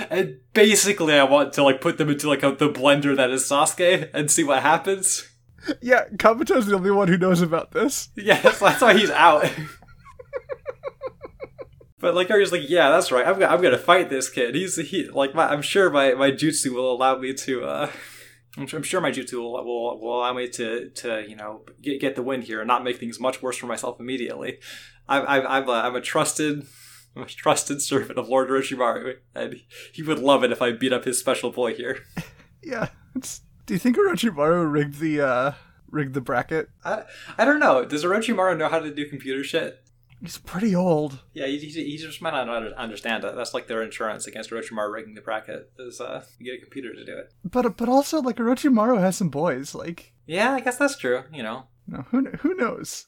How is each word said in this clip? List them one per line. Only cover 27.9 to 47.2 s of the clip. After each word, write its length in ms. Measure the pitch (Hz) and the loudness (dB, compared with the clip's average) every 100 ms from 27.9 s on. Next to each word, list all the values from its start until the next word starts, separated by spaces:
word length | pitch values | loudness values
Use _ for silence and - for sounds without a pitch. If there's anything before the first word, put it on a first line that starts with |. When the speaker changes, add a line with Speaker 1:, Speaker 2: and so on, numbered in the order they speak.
| 139 - - | -2 -2 -6
Speaker 1:
of 80 | 110 | 0
Lord 220 | 131 131 | 0 2
Orochimaru, 640 | 135 135 127 120 113 131 127 _ | 0 -2 0 0 -2 -6 -12 _
and 280 | - 117 - _ - - | -10 -10 -10 _ -20 -20
he 100 | - | -10
would 160 | 156 156 | -4 0
love 240 | 131 135 | 4 4
it 80 | 120 | 4
if 100 | 117 | 0
I 120 | 123 | -2
beat 180 | 117 131 | 0 0
up 140 | 123 131 | 0 -2
his 140 | 123 | -2
special 320 | - 127 123 | 0 -2 -2
boy 220 | 123 120 | -4 -4
here." 260 | 110 123 131 - - | -4 -8 -10 -12 -14
<laughs> 440 | - - _ _ | -14 -16 _ _
Speaker 2:
Yeah. 280 | 320 240 220 - _ 262 | -12 -8 -8 -10 _ -12
It's, 280 | - - - _ - | -12 -14 -20 _ -6
do 80 | 196 | 0
you 40 | |
think 160 | 247 254 | 2 4
Orochimaru 720 | 403 330 233 151 147 175 165 | 2 2 -2 2 2 2 2
rigged 300 | 147 147 143 | 0 -2 -2
the, 220 | 160 147 | -2 0
uh, 300 | 139 123 135 139 - _ _ | 2 2 0 -4 -12 _ _
rigged 260 | 151 139 135 | -6 -4 -4
the 60 | |
bracket? 460 | 123 123 127 160 - _ | -4 -2 -2 -4 -4 _
Speaker 1:
I, 200 | - 170 - - - - | -8 -6 -8 -18 -8 0
I 80 | 233 | 2
don't 160 | 302 | 4
know. 240 | 269 131 120 | 4 4 2
Does 180 | 147 | -2
Orochimaru 540 | 170 202 226 202 185 165 | 0 0 0 0 2 2
know 100 | 151 | 0
how 120 | 160 | -2
to 140 | 151 | -4
do 140 | 143 147 | -8 -8
computer 340 | 139 135 135 135 | -8 -6 -6 -4
shit? 340 | 165 - - _ _ _ - | -4 -4 -10 _ _ _ -18
Speaker 2:
He's 160 | - - | -16 -16
pretty 360 | - 170 226 | -12 -4 0
old. 460 | 180 180 156 151 135 _ | 2 2 0 -2 -8 _
Speaker 1:
Yeah, 140 | - 135 | -10 -6
he, 100 | 143 | -6
he, 120 | 151 156 | -8 -10
he 140 | 143 151 | -10 -10
just 240 | 160 147 | -12 -10
might 100 | 165 | -6
not 160 | 147 117 | -4 -4
under-, 260 | 117 110 101 | -6 -6 -10
understand 480 | 117 104 117 113 98 | -12 -8 -6 -4 -4
it. 100 | 123 | -8
That's, 180 | 117 | -6
like, 140 | 127 - | -8 -6
their 140 | 113 | -6
insurance 420 | 110 - 110 107 107 | -6 -6 -8 -8 -12
against 260 | 107 110 | -14 -12
Orochimaru 380 | 113 110 110 104 | -12 -10 -6 -6
rigging 220 | 107 110 107 | -6 -14 -16
the 60 | |
bracket 480 | 107 110 - 76 - - | -8 -8 -8 -14 -16 -18
is, 220 | 127 117 | -16 -14
uh, 240 | 123 139 - _ | -10 -12 -14 _
you 60 | 123 | -14
get 120 | 127 | -14
a 0 | |
computer 320 | - 135 120 | -14 -14 -14
to 100 | - | -14
do 140 | - | -14
it. 160 | - | -14